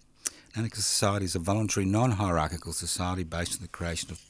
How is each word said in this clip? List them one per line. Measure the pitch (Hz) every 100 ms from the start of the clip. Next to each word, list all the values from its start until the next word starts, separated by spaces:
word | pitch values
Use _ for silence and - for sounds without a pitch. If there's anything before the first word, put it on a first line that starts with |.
| _ _ - - -
Anarchist | 110 113 - 98
society | - 104 101
is | 92
a | 90
voluntary, | 85 104 104 - 95
non-hierarchical | 104 127 101 98 85 76 87 -
society | - 85 - 90 92
based | 82 82 87
on | -
the | 87
creation | - 85 82 -
of | 85